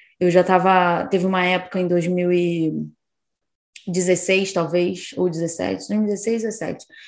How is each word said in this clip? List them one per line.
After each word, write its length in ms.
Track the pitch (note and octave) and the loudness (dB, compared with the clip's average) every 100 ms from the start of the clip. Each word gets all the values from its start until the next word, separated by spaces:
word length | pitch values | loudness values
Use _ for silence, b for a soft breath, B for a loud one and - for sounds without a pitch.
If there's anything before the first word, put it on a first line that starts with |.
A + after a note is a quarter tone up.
| b b | b b
Eu 100 | F3+ | 4
já 140 | F3 | 4
tava, 640 | F3+ F#3 F3+ F#3 F3+ F3 - | 6 4 6 4 4 0 0
teve 200 | F#3+ F#3 | 0 0
uma 180 | F#3 | 2
época 360 | F3+ F3+ F3+ F#3+ | 2 0 -2 -4
em 80 | F3+ | 0
dois 180 | F3 E3 | 0 0
mil 260 | F3+ F3 | 0 2
e 400 | F3+ F3 E3+ D#3+ D#3 D3+ _ _ _ _ _ _ _ _ - - | 2 2 0 -2 -2 -10 _ _ _ _ _ _ _ _ -16 -6
dezesseis, 640 | F3+ F3+ F3+ - F#3+ F#3+ | -4 0 0 2 0 0
talvez, 640 | F3+ D#3+ F3 F3+ F3+ - - | -2 -2 0 -2 -4 -10 -4
ou 120 | F#3 | -2
dezessete, 600 | D#3+ E3 - - F#3 - | -2 -6 -4 -4 -4 -4
dois 120 | G#3 | -2
mil 20 | |
e 80 | G#3 | -2
dezesseis, 320 | G3+ A3 A3+ | -2 -4 -4
dezessete, 420 | A3 G#3 E3 F3 - B | -4 -6 -8 -10 -14 B